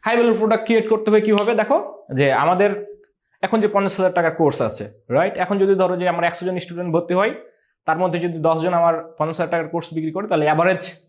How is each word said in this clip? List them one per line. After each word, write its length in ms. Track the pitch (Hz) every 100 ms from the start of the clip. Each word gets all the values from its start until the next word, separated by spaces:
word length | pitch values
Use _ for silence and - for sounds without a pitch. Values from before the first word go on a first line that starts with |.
হাই 140 | - 240
ভ্যালু 180 | 233
প্রোডাক্ট 320 | 214 214 220 220
ক্রিয়েট 240 | 226 220
করতে 220 | 220 214
হবে 100 | 214
কীভাবে? 340 | 214 208 208 226
দেখো 500 | 208 302 - - -
যে 200 | 131 139
আমাদের 680 | 123 165 185 202 202 - - _ _ _ _
এখন 200 | 190 226
যে 60 | 208
পঞ্চাশ 300 | 202 196 196
হাজার 160 | 185
টাকার 180 | 180 165
কোর্স 300 | 160 156 -
আছে, 300 | 117 - 104 - _
রাইট? 280 | 131 185 196
এখন 200 | 180 202
যদি 180 | 196 196
ধরো 220 | 185 180
যে 120 | 180
আমার 140 | 170
একশো 220 | 170 170 180
জন 140 | 185
স্টুডেন্ট 340 | 175 175 180
ভর্তি 200 | 165 170
হয়, 200 | 180 214 285 - _ _ _ -
তার 120 | 165
মধ্যে 220 | 185 170
যদি 200 | 175 165
দশ 220 | 156 160
জন 120 | 170
আমার 420 | 175 170 160 165 -
পঞ্চাশ 220 | 156 156
হাজার 100 | 165
টাকার 180 | 170 156
কোর্স 260 | 170 160
বিক্রি 180 | 160 160
করে, 160 | 165 214
তাহলে 180 | 170 151
অ্যাভারেজ 480 | 156 175 185 - -